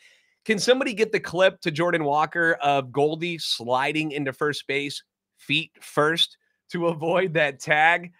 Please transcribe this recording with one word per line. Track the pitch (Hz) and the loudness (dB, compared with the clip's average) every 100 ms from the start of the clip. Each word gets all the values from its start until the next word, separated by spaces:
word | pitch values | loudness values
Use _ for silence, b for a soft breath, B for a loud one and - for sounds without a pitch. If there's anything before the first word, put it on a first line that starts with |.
| b b b b - | b b b b -4
can | 208 | 0
somebody | 233 262 254 | 4 2 2
get | 202 220 | 0 0
the | 196 | 0
clip | - 170 190 190 | -4 2 2 2
to | 175 | -4
Jordan | 151 175 170 | -2 0 0
Walker | 147 147 156 175 165 165 | 0 0 0 2 2 2
of | 143 139 127 | 2 2 0
Goldie | 127 147 160 175 165 | 0 0 0 -6 -6
sliding | - - 117 127 143 151 156 | -6 -6 -2 0 0 -2 -2
into | 143 135 | -4 -4
first | 127 147 135 - | -2 -4 -4 -4
base | 139 143 - - _ _ _ | -4 -4 -8 -14 _ _ _
feet | - 147 160 _ | -4 -2 -2 _
first | - - 151 170 - - _ _ _ | -6 0 0 0 -2 -4 _ _ _
to | 175 170 | -2 -2
avoid | 165 165 180 190 | -2 -2 0 0
that | 160 147 135 | 0 -2 -2
tag | - 151 160 175 175 b | -2 4 4 2 -4 b